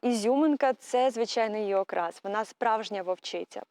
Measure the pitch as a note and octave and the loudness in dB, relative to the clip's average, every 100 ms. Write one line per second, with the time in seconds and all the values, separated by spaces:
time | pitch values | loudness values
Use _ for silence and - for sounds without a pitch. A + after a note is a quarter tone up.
0 | B3 A#3 G#3 C4+ D#4 C#4+ C4+ B3+ - B3 | 0 2 2 4 4 4 2 0 -2 2
1 | C4 A3+ A3+ A#3+ A3 G#3+ G#3 G3 G3 F3+ | 2 2 -2 0 -2 0 0 0 0 -2
2 | E3+ - G3 G#3 G#3+ - A3+ A3 G#3 G3+ | -4 -6 -6 -4 -4 -2 0 0 -2 -6
3 | F3+ F#3 - F3 F3+ - F3+ | -4 -4 -4 -8 -8 -12 -8